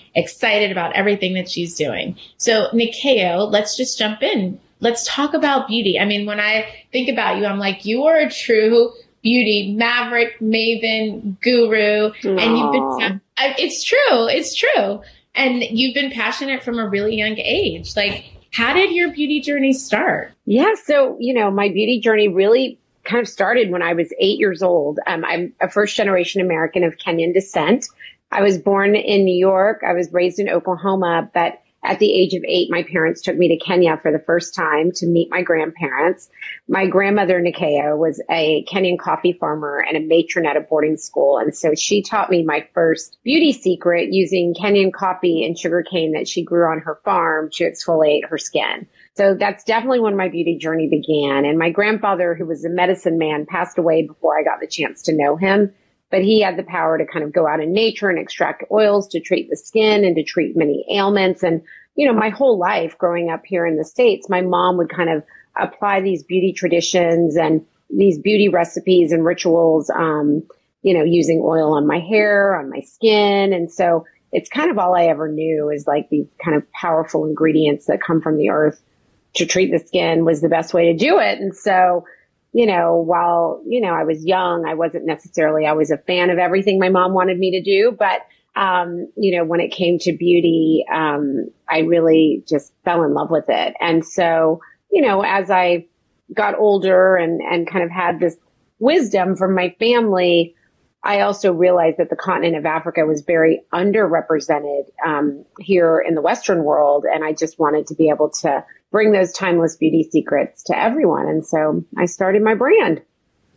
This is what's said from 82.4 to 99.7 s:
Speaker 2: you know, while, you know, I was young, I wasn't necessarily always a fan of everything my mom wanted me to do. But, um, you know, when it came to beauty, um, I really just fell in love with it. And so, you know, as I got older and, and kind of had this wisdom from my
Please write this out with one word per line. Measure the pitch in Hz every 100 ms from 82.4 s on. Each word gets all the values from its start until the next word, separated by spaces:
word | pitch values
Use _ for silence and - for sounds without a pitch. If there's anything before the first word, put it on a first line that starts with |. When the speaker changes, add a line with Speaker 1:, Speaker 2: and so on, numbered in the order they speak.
| _ 233
Speaker 2:
you | 226
know, | 175 170 170
while, | 165 170 175 170 165 - 285
you | 247
know, | 196 165
I |
was | 156 156
young, | 160 185 180 170 160
I | 160
wasn't | 165 170 165
necessarily | 156 - - 156 156 151
always | 156 151
a | 151
fan | - 180 175
of | 175
everything | 180 190 196 190
my | 185
mom | 185 185 185
wanted | 185 180
me | 190 185
to |
do. | 180 196 226 208
But, | 196 - - _ _ -
um, | 196 180 175 175 - -
you | 196 175
know, |
when | 165 170
it | -
came | - 175 175
to | 180
beauty, | 165 175 175 170 165 160 160 -
um, | 160 156 147 143 135 - - -
I | 160
really | 160 170 160 160 156 - -
just | 147 - _ 180
fell | 170 151
in | 143
love | 151
with | 156 -
it. | - - -
And | 170 165 160
so, | 190 170 165 160 165 - _ -
you | 392
know, | 262 196
as | 202 196 185
I | 185 180 170 170 _ _ _ -
got | 202 208 -
older | 208 202 190 185 190 185
and, | 165 165
and | - 170 170
kind | 190
of | 170
had | 180 175 165
this | 175 - _ _ _ -
wisdom | 233 339 220 196 185 175
from | 190 185
my | 180